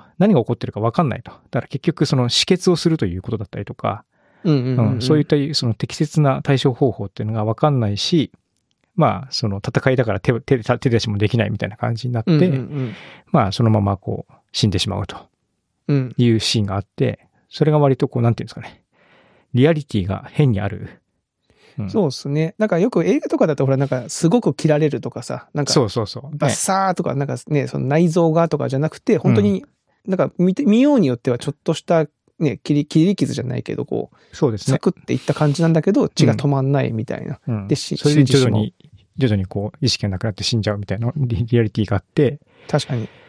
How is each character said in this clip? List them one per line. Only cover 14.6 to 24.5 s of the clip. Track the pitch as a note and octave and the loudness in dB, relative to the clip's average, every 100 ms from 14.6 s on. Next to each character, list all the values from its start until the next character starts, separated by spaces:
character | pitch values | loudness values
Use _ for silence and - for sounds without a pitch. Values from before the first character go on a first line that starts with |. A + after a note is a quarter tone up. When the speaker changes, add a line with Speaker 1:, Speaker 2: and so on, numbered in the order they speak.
| G#2+ | 0
Speaker 1:
ん | |
で | F#2 | 0
し | - | -2
ま | F#2+ | -6
う | G2+ | -8
と | - - _ _ _ _ _ - | -12 -20 _ _ _ _ _ -2
Speaker 2:
う | |
ん。 | C#3+ B2+ - | -2 -2 0
Speaker 1:
い | A#2+ | 2
う | A2+ | 2
シ | - A#2 | 0 -2
ー | |
ン | G2+ | -2
が | G2 | -4
あ | |
っ | - | -6
て、 | - B2 G2+ _ _ _ | -4 -4 -4 _ _ _
そ | - D3+ | -2 2
れ | |
が | D3+ | 4
割 | C#3+ C3 | 2 2
と | C#3 | -2
こ | B2+ | 0
う、 | |
な | A#2 | 0
ん | A2 | 0
て | |
い | - | -4
う | |
ん | |
で | |
す | - | -12
か | |
ね。 | - - _ _ _ _ _ _ _ | -18 -20 _ _ _ _ _ _ _
リ | A#2+ C#3+ | 2 4
ア | |
リ | D#3 | 2
テ | - G#2 | -2 -4
ィ | F#2 | -2
が | F#2+ - | -6 -4
変 | - C#3+ | 0 2
に | G2 | 2
あ | G2+ | -2
る。 | G2 - - _ _ _ _ _ _ _ - | -8 -14 -18 _ _ _ _ _ _ _ -10
う | |
ん。 | F#3 | -4
Speaker 2:
そ | A3+ D#3+ | 0 0
う | |
っ | |
す | - C#3+ | -2 -4
ね。 | D3 D#3+ - | -2 -2 -2
な | G#3+ | 0
ん | |
か | E3+ | 2
よ | A#3 | 2
く | F#3+ | 2
映 | E3 C#4+ | 2 0
画 | D#4+ | 0
と | D#4 | 0
か | F#3+ | 0
だ | C#3 | 2
と、 | C3+ | 0
ほ | |
ら、 | C3+ | 0
な | C#3 | 0
ん | |
か | B2+ A2+ | -4 -6
す | - E3 | -2 2
ご | A#3+ | 2
く | G3 | 0